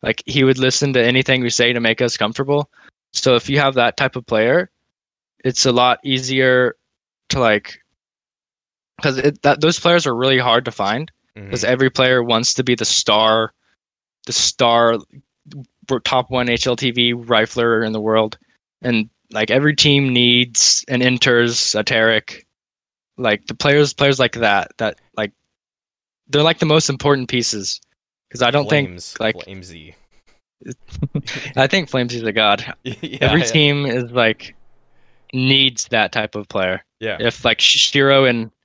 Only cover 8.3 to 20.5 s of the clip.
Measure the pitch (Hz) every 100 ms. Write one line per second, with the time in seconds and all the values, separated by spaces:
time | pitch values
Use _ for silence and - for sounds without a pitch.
8.3 | _ _ _ _ _ _ - 147 131 135
9.3 | 147 143 147 156 - 170 175 151 120 131
10.3 | 131 123 117 127 - 101 117 160 _ _
11.3 | - 98 120 120 127 131 - 127 127 120
12.3 | 113 117 - 127 120 110 - - 107 110
13.3 | 110 110 _ _ _ _ _ _ _ -
14.3 | - - - 120 117 117 113 - - _
15.3 | _ _ 143 127 _ - 131 - 131 123
16.3 | 131 123 117 - 123 131 120 120 120 117
17.3 | 117 110 - 117 113 113 110 107 110 110
18.3 | - _ _ _ _ 123 117 110 _ _
19.3 | 113 107 120 147 147 151 143 139 123 123
20.3 | 120 123